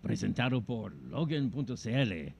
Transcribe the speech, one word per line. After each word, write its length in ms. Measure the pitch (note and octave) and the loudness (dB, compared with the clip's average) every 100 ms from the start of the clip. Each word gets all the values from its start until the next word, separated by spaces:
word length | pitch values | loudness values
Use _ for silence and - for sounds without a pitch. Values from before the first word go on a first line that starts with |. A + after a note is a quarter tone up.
presentado 600 | - - G2 G2 B2 B2+ | 0 0 2 2 2 2
por 320 | G2+ A#2 G#2+ | 0 -4 -4
Logan 560 | - B2 B2+ D#3+ D3+ C3+ | -8 -6 -2 0 2 0
punto 260 | B2 B2 A#2+ | 0 -2 -4
C 160 | A2+ B2 | 0 4
L. 340 | B2+ F2 C#2+ - | 4 2 -6 -10